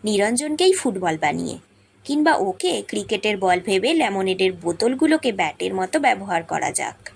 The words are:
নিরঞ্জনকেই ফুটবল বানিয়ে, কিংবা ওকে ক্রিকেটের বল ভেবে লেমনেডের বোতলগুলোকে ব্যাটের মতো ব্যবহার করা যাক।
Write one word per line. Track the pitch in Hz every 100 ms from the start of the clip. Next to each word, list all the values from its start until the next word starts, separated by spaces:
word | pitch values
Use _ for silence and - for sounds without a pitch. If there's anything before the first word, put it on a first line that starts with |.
নিরঞ্জনকেই | 214 208 208 240 302 302 370
ফুটবল | 370 262 190 180 160
বানিয়ে, | 151 165 - - _ _ _ _
কিংবা | - 294 302 302
ওকে | 196 - 359 240 202
ক্রিকেটের | 208 202 208 214 202
বল | 190 180
ভেবে | 180 190 226
লেমনেডের | 330 240 196 190 185 190
বোতলগুলোকে | 180 170 165 226 262 311 311 262
ব্যাটের | 196 156 - 185
মতো | 190 185 311
ব্যবহার | 277 196 196 170
করা | 165 160 135
যাক। | - - - -